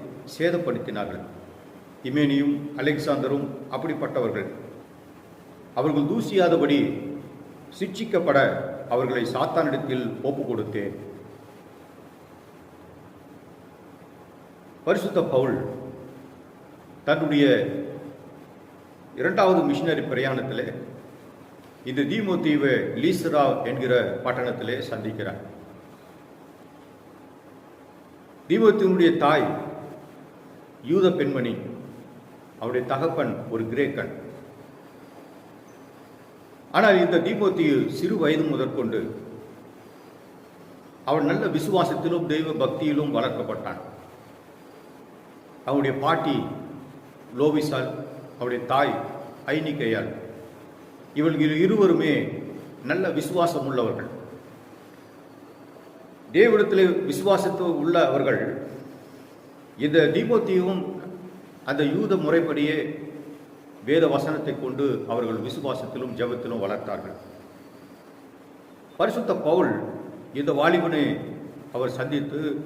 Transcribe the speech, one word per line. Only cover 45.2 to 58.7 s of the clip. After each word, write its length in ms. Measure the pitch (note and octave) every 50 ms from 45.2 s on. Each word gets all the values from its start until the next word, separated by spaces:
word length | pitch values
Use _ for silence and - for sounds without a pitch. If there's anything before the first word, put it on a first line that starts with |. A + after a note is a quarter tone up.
| - - - - - - - - -
அவனுடைய 320 | - C3+ C#3+ C#3 C3+ B2 -
பாட்டி 380 | C3+ D3+ E3 - - D#3 C3+ A2+ - - - - - - - - - - - - - - - - - - - B2
லோவிசால், 520 | C#3+ D3+ D3 D3+ C#3+ D3 C#3 C3 B2+ B2+ B2+ - - - - - - - - -
அவருடைய 240 | A#2+ B2 B2 A#2+ -
தாய் 280 | - B2+ C#3 C#3+ B2+ G#2+ - - - - - - - - - -
ஐனிக்கையால், 640 | - C#3 D#3 D#3 D#3 C3+ - C3 A2+ A2+ G#2 F#2+ - - - - - - - - - - - - - - - - - - - - - -
இவர்கள் 380 | C#3+ D3+ E3 D3+ C#3+ D3+ D#3 D#3 D#3 F3+
இருவருமே 480 | F#3+ A3 G#3 G3 F3+ E3 - - D#3 C#3+ B2+ - - - - - - - - - - - - -
நல்ல 260 | B2+ D#3 F3+ F#3+ F3
விசுவாசம் 560 | D3+ D3+ D3 - F3+ F3+ E3+ E3+ - D3+ C3+
உள்ளவர்கள். 420 | C#3 C3 B2 A#2 G#2+ F#2+ F#2+ - - - - - - - - - - - - - - - - - - - - - - - - - - - - - - - - - - - - - - - - - - - - - - A2
தேவனிடத்திலே 520 | E3 A3 A#3+ G#3+ G#3 G#3 - F#3+ F#3+ F#3 F3+ E3 - - -
விசுவாசத்து 540 | C#3+ - F#3 G3+ G3 F3 F3+ F#3 - F3 F3+ F3 D#3+ D3 D3
உள்ள 120 | E3 F3 E3+ D#3
அவர்கள், 340 | C3 C3 C#3 - C3+ A#2 G2 - - - - - -